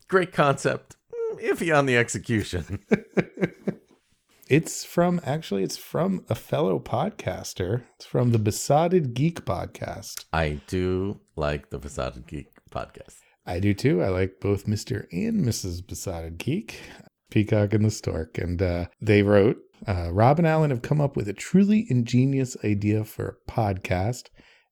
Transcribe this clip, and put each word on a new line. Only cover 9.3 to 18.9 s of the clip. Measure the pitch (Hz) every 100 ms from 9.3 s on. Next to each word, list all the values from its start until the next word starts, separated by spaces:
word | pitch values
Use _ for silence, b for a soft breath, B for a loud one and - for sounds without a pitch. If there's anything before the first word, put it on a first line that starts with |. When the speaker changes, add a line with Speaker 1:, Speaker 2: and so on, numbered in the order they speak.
| -
Speaker 2:
podcast. | - 87 90 - - - - - -
Speaker 1:
I | 80 78 73 -
do | 92 92 92 98 104 _ -
like | 73 73 -
the | 69
Besotted | 71 - 62 64 -
Geek | 73 - _ _
podcast. | - - - - - b b -
Speaker 2:
I | 90
do | 101
too. | 98 131 175
I | 120
like | 92 95 -
both | 101 101 -
Mister | 104 - 104 -
and | 170 220 226
Missus | 131 - 95 87
Besotted | - - - 85 82 82
Geek, | - 175 - - B B - _ _
Peacock | 110 101 107 101
and | 107
the | 107
Stork. | - - 87 80 -
And, | 85 87
uh, | 90 87 87